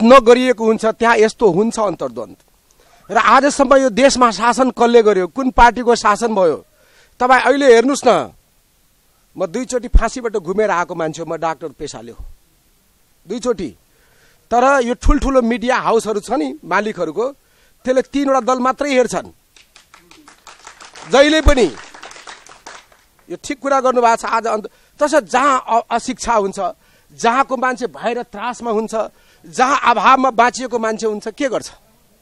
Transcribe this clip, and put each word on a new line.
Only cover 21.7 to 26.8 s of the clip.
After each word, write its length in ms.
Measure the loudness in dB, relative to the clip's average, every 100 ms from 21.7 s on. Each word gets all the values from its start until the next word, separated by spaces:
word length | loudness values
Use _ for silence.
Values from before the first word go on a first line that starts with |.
| -4 -20 -20 -20 -20 -20 -20 -20 -20 -20 -20 _ _ _ _ -18
यो 60 | -14
ठिक 140 | -12 -8
कुरा 200 | -2 0
गर्नुभएको 360 | 0 2 2 2
छ 80 |
आज 220 | -2 -4 -2
अन्त। 220 | -6 -8 _ _ -4
तसर्थ 240 | 0 0
जहाँ 400 | 0 0 2 0 0
अ-, 180 | -2 -2
अशिक्षा 440 | -4 -6 -8 -4
हुन्छ, 260 | -2 -2 -4 -8 -10